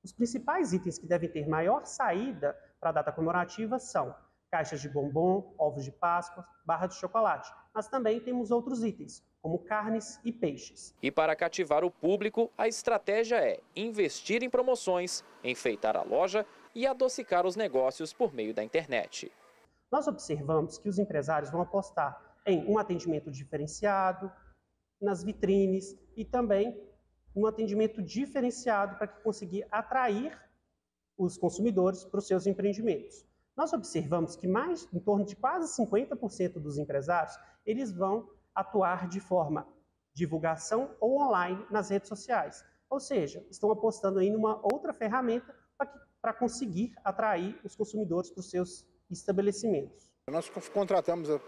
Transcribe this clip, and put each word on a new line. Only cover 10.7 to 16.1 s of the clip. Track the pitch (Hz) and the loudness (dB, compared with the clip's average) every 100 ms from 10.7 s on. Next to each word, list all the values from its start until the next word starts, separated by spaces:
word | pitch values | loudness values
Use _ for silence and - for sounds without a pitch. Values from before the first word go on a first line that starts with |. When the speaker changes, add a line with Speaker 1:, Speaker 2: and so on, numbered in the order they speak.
| - - _ | -18 -20 _
Speaker 2:
E | 135 | -2
para | 147 156 | 2 2
cativar | - 170 - 160 147 | 2 0 -2 2 4
o | 175 | 2
público, | - 160 196 214 233 233 - | 0 0 2 2 0 0 0
a | 226 | -2
estratégia | 220 - 214 - 214 226 233 | 0 0 0 2 0 2 4
é | 131 92 _ | 2 0 _
investir | - 226 214 165 - - 226 | -6 -4 0 0 0 -2 0
em | 247 | 2
promoções, | 247 254 240 185 180 180 - - - | 2 2 0 2 0 0 -6 -10 -8
enfeitar | 123 123 127 104 110 - | -6 0 0 2 2 0
a | |
loja | - | 0